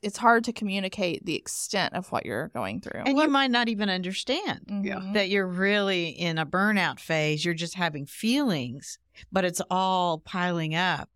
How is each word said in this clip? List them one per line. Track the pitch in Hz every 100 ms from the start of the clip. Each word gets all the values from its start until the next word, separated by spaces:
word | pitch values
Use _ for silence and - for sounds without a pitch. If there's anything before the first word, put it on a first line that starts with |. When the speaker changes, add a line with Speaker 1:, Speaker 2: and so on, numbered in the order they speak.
Speaker 1:
it's | 208 -
hard | 233 233 233
to |
communicate | 233 208 196 190 214 180 156 -
the | 139
extent | - - - 196 165
of | - -
what | - -
you're | 110 -
going | - 98 -
through. | - - 269
Speaker 2:
And | 277
Speaker 3:
What |
Speaker 2:
you | 311
might | 277 262
not | 240 233
even | 208 208
understand | 185 180 196 - 302 381 - -
Speaker 1:
Mm-hmm. | 202 196
Speaker 3:
Yeah. | 190 190
Speaker 2:
that | 208 190
you're | 202 185
really | 180 196 208 196 185 170
in | - 170 160
a | 151
burnout | 180 202 208 165 123
phase. | - 160 151 151 170
You're |
just | 160 170 190
having | 170 151 143
feelings, | - 220 269 269 156 123 131 - - _ - -
but | 190 180
it's | 175 -
all | 185 190 185 175 160
piling | - 185 180 170 156 160
up. | 185 147 -